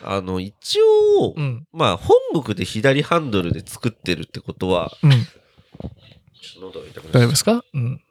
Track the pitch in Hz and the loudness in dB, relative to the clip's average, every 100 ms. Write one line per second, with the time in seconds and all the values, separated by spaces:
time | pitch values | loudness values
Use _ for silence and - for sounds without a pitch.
0 | 101 98 92 92 95 _ - 415 440 427 | -6 -6 -4 -6 -6 _ -6 2 4 6
1 | 427 403 196 - 143 120 151 165 131 87 | 4 4 2 -2 -6 -6 -12 -2 0 0
2 | - 480 523 294 120 104 90 110 135 135 | 2 2 2 -4 -4 -6 -4 0 0 0
3 | 143 170 151 104 85 82 - - 120 - | 0 -2 0 -2 -2 -6 -8 -8 -8 -8
4 | - 80 80 - - - 92 90 80 - | -6 -6 -6 -14 -14 -8 -2 -2 -2 0
5 | 151 127 113 _ _ _ _ - - - | 4 4 2 _ _ _ _ -16 -16 -16
6 | _ _ _ _ - - 92 - 76 - | _ _ _ _ -20 -18 -18 -16 -18 -20
7 | 80 127 120 147 - 233 - 147 120 131 | 0 2 4 2 0 0 -2 -6 -6 -6
8 | _ | _